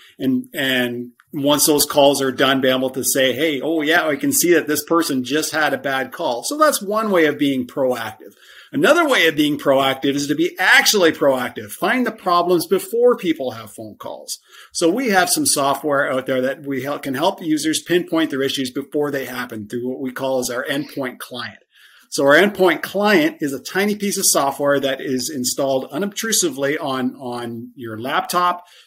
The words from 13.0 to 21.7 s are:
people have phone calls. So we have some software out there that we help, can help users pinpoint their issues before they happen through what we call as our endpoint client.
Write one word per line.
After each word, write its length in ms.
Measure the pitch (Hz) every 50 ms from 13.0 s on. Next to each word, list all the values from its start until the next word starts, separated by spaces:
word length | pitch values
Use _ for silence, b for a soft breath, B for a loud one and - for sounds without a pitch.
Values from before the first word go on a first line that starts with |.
| 240 247 240
people 360 | - 196 170 151 - 131 123
have 220 | 113 113 113 - -
phone 220 | - 110 107 101
calls. 440 | - - - - - - - - B B B B B B B -
So 160 | - 175 165
we 200 | 185 254 269 233
have 200 | 196 185 175 -
some 160 | - 160 147
software 640 | 139 - 151 139 139 135 - - 151 143 139 143 147
out 140 | 131 131 127
there 160 | - 131 127
that 240 | 127 135 135 165 143
we 180 | 139 139 127 127
help, 200 | 143 143 - -
can 100 | 139 131
help 280 | 131 160 196 202 -
users 400 | 190 156 156 147 147 156 151 -
pinpoint 480 | - - 170 175 170 - 165 160 160 151
their 120 | 143 131
issues 280 | 135 135 - 143 131 123
before 400 | - 139 135 - - 151 147 147
they 160 | 139 135 131
happen 420 | 123 127 123 123 123 113 110 104
through 220 | 104 123 120 120 123
what 100 | 131 147
we 120 | 139 127
call 280 | 127 - 135 135 135 127
as 100 | 123 123
our 160 | 120 123 143
endpoint 540 | 156 139 143 147 - - - 139 - 107 -
client. 400 | - - - 117 117 110 101 - _ b